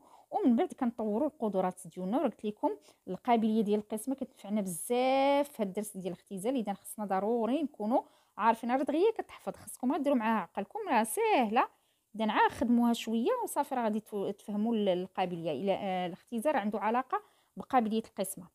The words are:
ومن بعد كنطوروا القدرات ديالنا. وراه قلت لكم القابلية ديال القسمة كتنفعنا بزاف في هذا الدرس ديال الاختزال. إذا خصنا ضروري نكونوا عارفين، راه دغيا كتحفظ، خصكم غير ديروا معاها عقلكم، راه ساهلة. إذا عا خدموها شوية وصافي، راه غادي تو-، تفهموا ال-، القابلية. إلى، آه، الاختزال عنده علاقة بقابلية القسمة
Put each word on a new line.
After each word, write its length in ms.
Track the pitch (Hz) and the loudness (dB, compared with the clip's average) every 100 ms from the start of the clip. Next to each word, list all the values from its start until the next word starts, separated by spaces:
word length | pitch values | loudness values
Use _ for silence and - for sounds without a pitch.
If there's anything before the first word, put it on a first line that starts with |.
| - - - | -8 -20 -6
ومن 260 | - 330 233 | 0 4 4
بعد 160 | 370 | 2
كنطوروا 560 | - 240 - 220 214 311 | -2 -4 -2 -2 0 -2
القدرات 520 | - 220 185 180 - 165 | -2 -2 0 -2 -4 -12
ديالنا. 320 | - 185 262 | -8 -2 0
وراه 100 | 269 | -2
قلت 160 | - | -4
لكم 260 | 214 208 302 427 - _ - | -8 -2 -2 -4 -12 _ -10
القابلية 540 | 180 - 233 220 220 | -6 0 2 4 2
ديال 180 | 202 208 | 2 0
القسمة 340 | 208 220 - | -2 -6 -6
كتنفعنا 460 | 269 254 - 196 214 | -6 -8 -12 -4 -2
بزاف 880 | 190 170 - 247 262 269 277 285 285 | -2 -4 -2 0 2 4 4 4 0
في 140 | - | -2
هذا 60 | 190 | -4
الدرس 280 | 185 214 190 | -4 -6 -6
ديال 100 | 180 | -8
الاختزال. 480 | 175 - 196 220 | -8 -10 -6 -2
إذا 180 | 269 208 | -2 -2
خصنا 320 | 196 - - | -6 -8 -8
ضروري 580 | 202 190 202 240 220 285 | -2 0 0 0 0 0
نكونوا 400 | 285 - 214 269 - _ _ - | -2 -4 0 0 0 _ _ 0
عارفين، 340 | 220 - 240 | 2 2 0
راه 120 | 262 | 0
دغيا 280 | 294 302 427 | 0 2 2
كتحفظ، 460 | - - - 196 - | 2 -6 -12 -12 -12
خصكم 360 | - - 254 | -14 -6 -2
غير 80 | 330 | 0
ديروا 160 | 277 269 | 2 2
معاها 220 | 220 220 | 2 0
عقلكم، 380 | 170 - 196 427 392 | -2 -6 -8 -6 0
راه 160 | 240 | 0
ساهلة. 640 | 220 - 453 349 220 226 381 _ _ _ _ 208 | 0 0 2 4 4 2 0 _ _ _ _ -4
إذا 160 | 220 | 0
عا 160 | 254 440 | 2 2
خدموها 440 | - 240 240 240 | 2 2 4 4
شوية 380 | 233 - 226 294 508 | 2 0 0 0 0
وصافي، 300 | 415 311 285 | -2 -4 -2
راه 80 | 254 | -2
غادي 180 | 226 214 | 0 -2
تو-، 300 | - 202 185 | -4 -4 -4
تفهموا 440 | 202 - 208 220 | -6 -6 -2 0
ال-، 140 | 226 202 | 2 2
القابلية. 640 | 180 185 - 180 175 165 | 0 -2 -4 -4 -4 -4
إلى، 240 | 139 196 | -2 -2
آه، 320 | - 202 185 180 | -2 -2 -2 -4
الاختزال 500 | 185 - 233 302 277 | -8 -8 -4 0 0
عنده 240 | 202 208 | 0 -2
علاقة 420 | 208 233 - 415 - _ _ - | 0 0 0 -4 -6 _ _ -16
بقابلية 460 | - 269 214 220 | 0 0 2 -2
القسمة 420 | - - 190 - 180 | -4 -6 -8 -8 -18